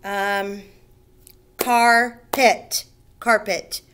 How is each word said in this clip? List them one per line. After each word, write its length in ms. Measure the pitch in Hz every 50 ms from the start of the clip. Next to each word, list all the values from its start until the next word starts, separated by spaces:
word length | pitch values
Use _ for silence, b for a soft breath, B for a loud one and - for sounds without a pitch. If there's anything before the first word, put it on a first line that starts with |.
| _
Um, 600 | 196 202 202 196 202 202 196 196 202 202 202 196 b b b b b - _ _ _ _ _ _ - - _ _ _ _
carpet, 1300 | _ - - 240 233 233 240 233 233 240 247 233 - _ _ - - 262 233 190 - - - - - - _ _ _ _ _ _ _
carpet 640 | - 240 233 214 214 - 185 165 - - - - _ _